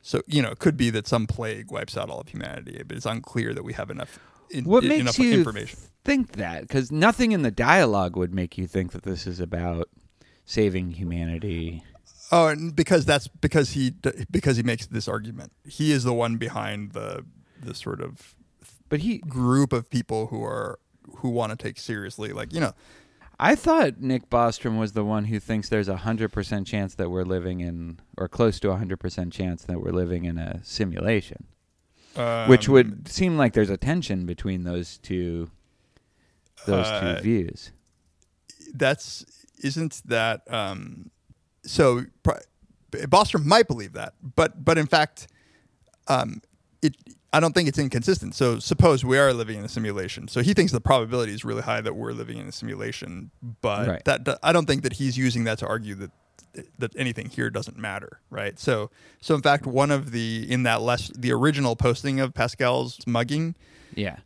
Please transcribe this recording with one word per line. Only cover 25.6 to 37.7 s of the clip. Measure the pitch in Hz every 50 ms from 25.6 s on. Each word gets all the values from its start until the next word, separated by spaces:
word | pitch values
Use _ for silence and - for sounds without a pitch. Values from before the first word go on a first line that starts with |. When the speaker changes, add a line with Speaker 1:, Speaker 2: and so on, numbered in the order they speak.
| 101 -
Speaker 2:
there's | 113 107 101 95
a | 95 87
hundred | 85 113 113 107 110 107 -
percent | 107 98 - 107 104 95
chance | - - 104 98 95 -
that | - 95 87
we're | 90 92 92
living | 90 92 92 87 92 90 90
in, | 87 85 85 85 82 85 85 - - _ -
or | - 92 90
close | - - 120 113 98 -
to | - 101
a | 92
hundred | 95 110 90 95 -
percent | - 90 - - 90 87 -
chance | - 92 90 87 85 -
that | - 90 85
we're | 82 85 87
living | 90 90 87 90 85 85
in | 85 85 82
a | 82 - 92 92 92
simulation, | - - - 110 92 82 - - 101 113 104 - - - - - - _ _ _ _ _ _ _ _ _ _ _ _ _ - 120 117 117 117 113 -
which | 127 123 - 127
Speaker 1:
Um, | 139
Speaker 2:
would | 131 123 110 101 - - -
seem | - - 190 180 165 156
like | 139 117 -
there's | 117 107 98
a | 98
tension | 92 - 131 160 180 143 - 101 92 90
between | 87 87 - - 95 95 90 87
those | 87 87 87 87 - - -
two, | _ - 92 90 87 87 82 85 85 80 - _ _ _ _ _ _ _ _ _ _ _ _ _ _ _ _ _ _ _ _ - -
those | - 98 92 -
Speaker 1:
uh, | 107 110 104 98 101 98
Speaker 2:
two | - -
views. | 107 117 107 87 - - - - -